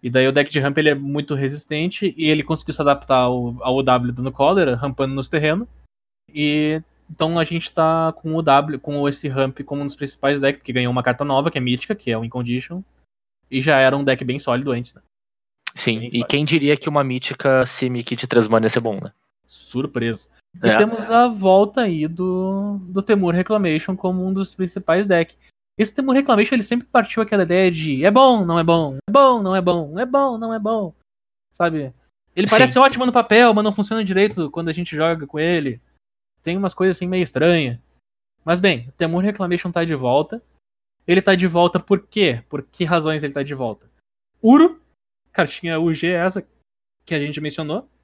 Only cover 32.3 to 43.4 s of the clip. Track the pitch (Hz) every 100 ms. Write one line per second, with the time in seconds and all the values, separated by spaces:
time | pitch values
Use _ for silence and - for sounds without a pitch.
32.3 | - 196 226 254 254 269 262 254 247 233
33.3 | 220 240 214 214 208 202 220 202 190 208
34.3 | 196 156 170 170 156 175 151 160 165 143
35.3 | 151 160 175 143 117 _ _ _ _ _
36.3 | _ - 180 196 - 185 175 180 185 175
37.3 | - 160 170 139 120 _ _ _ _ _
38.3 | _ - 175 190 139 120 - 165 170 196
39.3 | 202 180 170 180 170 165 151 127 131 160
40.3 | 233 _ _ _ _ _ _ - 180 190
41.3 | 196 185 170 175 175 - 196 - - 185
42.3 | 120 - 143 135 _ 170 170 156 156 147
43.3 | 139